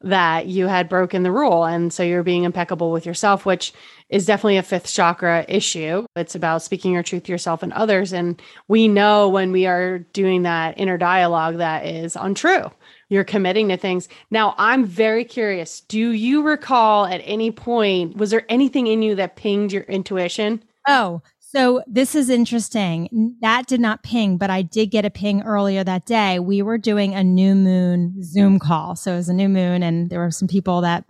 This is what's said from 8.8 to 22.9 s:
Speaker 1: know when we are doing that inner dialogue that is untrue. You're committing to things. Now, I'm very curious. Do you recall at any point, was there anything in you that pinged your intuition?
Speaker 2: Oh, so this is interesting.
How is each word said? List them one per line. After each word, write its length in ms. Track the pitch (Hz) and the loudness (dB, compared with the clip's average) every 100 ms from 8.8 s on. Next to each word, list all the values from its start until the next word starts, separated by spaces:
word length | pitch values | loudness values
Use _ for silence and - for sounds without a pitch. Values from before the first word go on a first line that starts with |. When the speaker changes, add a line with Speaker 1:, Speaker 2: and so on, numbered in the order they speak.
| 220 | 6
Speaker 1:
know 400 | 202 208 208 202 | 6 6 6 4
when 240 | 196 190 | 2 2
we 140 | 185 185 | 2 2
are 320 | 180 180 185 170 | 0 -2 -6 -8
doing 300 | - 190 185 | -2 0 2
that 360 | 175 165 160 - | 0 0 -2 -2
inner 180 | 190 175 | -2 0
dialogue 600 | 175 185 175 170 160 170 | 2 2 2 2 -2 -2
that 280 | 165 156 165 | -4 -4 -6
is 300 | 165 165 170 | -8 -8 -6
untrue. 560 | 190 190 330 381 - - _ - - | -6 -2 2 2 0 -14 _ -18 -2
You're 160 | 196 190 | 0 0
committing 420 | 208 185 202 214 | 0 0 0 0
to 80 | 180 | 0
things. 300 | 196 180 - - - | -2 -4 -6 -18 -2
Now, 240 | 220 208 - | 0 0 2
I'm 280 | 208 262 220 | 2 2 0
very 400 | 175 220 220 240 | 0 0 0 -4
curious. 560 | 254 214 185 160 - | -4 -4 -4 -8 -14
Do 300 | - 214 233 | -8 -4 -2
you 320 | 220 233 294 | -2 0 0
recall 640 | 302 302 - 254 220 208 190 | 0 -2 0 4 4 4 2
at 160 | 180 - | -4 -6
any 260 | 214 226 | -4 -4
point, 640 | 220 - 240 208 185 170 202 | -4 -2 0 2 0 -2 -4
was 140 | 208 | 0
there 160 | 226 220 | 0 0
anything 400 | 240 277 277 233 | 2 2 2 0
in 140 | 220 | 2
you 140 | 214 196 | 0 0
that 200 | 190 - | -4 -4
pinged 380 | 214 202 208 | -2 0 0
your 100 | 190 | -4
intuition? 800 | - 190 175 190 175 - 208 226 _ _ 269 | -4 -6 -4 -4 -4 -2 -4 -4 _ _ 0
Speaker 2:
Oh, 340 | 269 196 170 - _ | 2 0 -6 -12 _
so 420 | - 277 254 254 - | -6 0 2 0 -2
this 260 | 208 269 | -2 0
is 160 | 302 254 | 0 2
interesting. 800 | 240 233 233 202 220 185 | 2 2 -2 -2 -2 -2